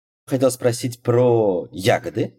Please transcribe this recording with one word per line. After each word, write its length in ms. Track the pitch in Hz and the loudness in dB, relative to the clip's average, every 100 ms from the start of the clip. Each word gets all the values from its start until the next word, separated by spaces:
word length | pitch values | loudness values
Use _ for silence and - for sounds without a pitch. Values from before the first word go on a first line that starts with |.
| _ _ - | _ _ -6
Хотел 220 | 135 131 | 0 0
спросить 520 | 123 123 123 131 120 | 0 -2 -2 -6 -6
про 640 | - 120 123 117 104 90 - | 0 2 4 4 2 0 -4
ягоды. 600 | - 98 95 85 82 - | -4 0 0 -2 -6 -6